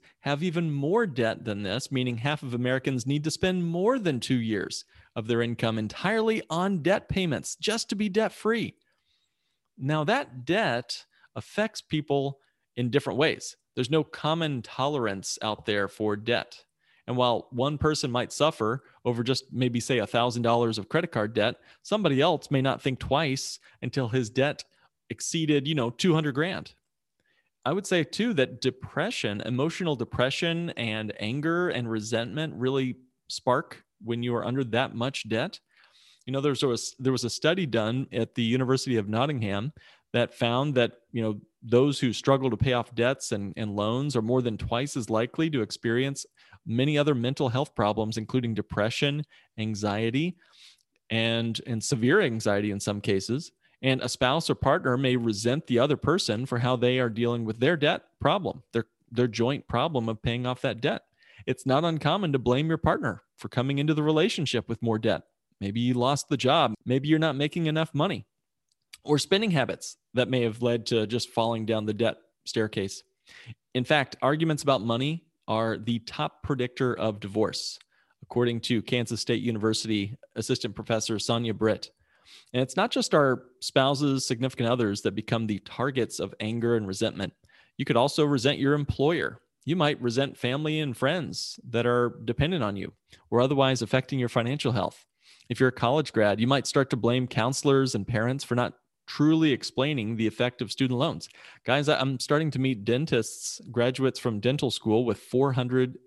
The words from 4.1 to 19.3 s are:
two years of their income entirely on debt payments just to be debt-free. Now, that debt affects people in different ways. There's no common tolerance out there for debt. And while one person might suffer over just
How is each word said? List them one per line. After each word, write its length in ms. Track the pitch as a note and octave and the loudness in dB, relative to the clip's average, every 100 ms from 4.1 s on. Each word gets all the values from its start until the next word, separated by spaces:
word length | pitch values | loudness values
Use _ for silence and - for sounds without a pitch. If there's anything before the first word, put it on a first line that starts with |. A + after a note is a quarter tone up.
| B2+ | -2
two 180 | - B2+ | 0 0
years 460 | A2+ G#2 E2 - - _ _ - | 0 -2 -4 -8 -12 _ _ -8
of 100 | A2 | -2
their 140 | A#2 | 0
income 360 | A#2 A#2 A#2 A2 | 0 0 -2 0
entirely 640 | G#2+ - F3+ A3 A3 A3 - | -4 -4 -2 0 0 -2 -2
on 320 | D#3+ F#3+ F#3+ | -2 0 0
debt 280 | D3 G3 - | 0 0 -2
payments 480 | - F3+ B2+ - - | -2 -2 -2 -4 -6
just 320 | - G#3+ - | -4 -4 -4
to 80 | G3+ | -4
be 100 | G#3+ | -2
debt-free. 680 | F#3 A3 - G#3+ A#3 D#3+ - _ _ _ _ _ _ _ _ _ - | 0 0 0 -2 0 -2 -8 _ _ _ _ _ _ _ _ _ -8
Now, 280 | C#3 D#3 D3+ | -2 0 2
that 400 | B3 - B2+ B2 | 0 -2 -8 -2
debt 580 | F#3 G3 A#2+ - - - _ _ A2+ | 0 2 0 -4 -10 -14 _ _ -14
affects 460 | - - G#3+ - | -8 -4 -4 -6
people 580 | - D#3 D3 C#3+ C#3 C#3 _ _ _ - | -6 -4 0 0 0 -6 _ _ _ -4
in 120 | B2 | 0
different 300 | C3+ C#3 G#2 | 0 0 2
ways. 380 | D3+ - - - _ - | 2 0 -6 -16 _ -6
There's 140 | B2 | 0
no 140 | D#3 | 0
common 580 | D3 - D3+ E3 D#3+ C3+ | 0 -4 -2 -2 -2 -4
tolerance 800 | G#2+ - C3+ D3 A2+ G2 F2 - | -6 -4 -2 0 -2 -4 -6 -6
out 240 | A2 G#2 - | -4 -4 -2
there 220 | G#2 G2 | 0 -2
for 280 | - G#2+ G#2 | -2 -2 -2
debt. 480 | G#2+ A#2 - - - _ _ _ - | 0 -2 -2 -12 -20 _ _ _ -4
And 120 | B2 | 2
while 300 | B2 A#2 - | 2 2 -2
one 260 | B2 C3+ D3+ | -2 -2 0
person 340 | D#3 D3+ C#3 | 0 0 0
might 200 | A#2+ G#2 | -2 -2
suffer 520 | - D3 - G#2+ B2+ - _ | 2 2 2 -2 -2 -6 _
over 200 | B2 A#2 | -4 0
just 280 | A#2+ | 0